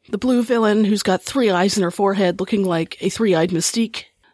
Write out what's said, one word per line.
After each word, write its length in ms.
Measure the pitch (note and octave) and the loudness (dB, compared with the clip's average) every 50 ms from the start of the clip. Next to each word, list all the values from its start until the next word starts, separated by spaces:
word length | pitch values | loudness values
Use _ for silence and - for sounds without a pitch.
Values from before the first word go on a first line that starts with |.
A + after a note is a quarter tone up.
| _ - | _ -8
the 100 | - G3 | -8 -4
blue 240 | - B3+ B3+ A#3+ A#3 | 0 0 2 2 2
villain 420 | - B3 A#3 A3 G#3 G#3 A3 G#3+ | 0 0 2 2 2 2 2 2
who's 180 | G3 G#3+ G3+ - | 2 0 0 0
got 180 | G3+ F#3 F3+ - | 0 -2 -2 -2
three 280 | - - C4+ A#3+ G#3 | -4 -2 0 2 2
eyes 260 | F3+ F3 F#3 G3+ - | 2 2 0 0 0
in 60 | G#3+ F3+ | 0 -2
her 60 | E3+ - | -2 0
forehead 480 | - G3+ G3 G3 G3 G3 F3+ F3 F#3 | 0 0 0 2 2 0 0 0 -2
looking 240 | F#3 - A#3 G3+ G3 | -4 -2 -2 0 0
like 320 | F#3 E3+ E3 E3+ - - - | 0 0 -2 -2 -4 -6 -6
a 100 | - G3 | -4 -4
three-eyed 400 | - - A3+ G#3 F3+ D#3+ E3 F3+ | -2 0 0 2 2 2 2 0
Mystique. 540 | F3+ E3 - - - A3+ A3+ G#3+ - - - _ _ _ _ _ | 0 -2 -2 -2 0 -2 -2 -2 -4 -10 -16 _ _ _ _ _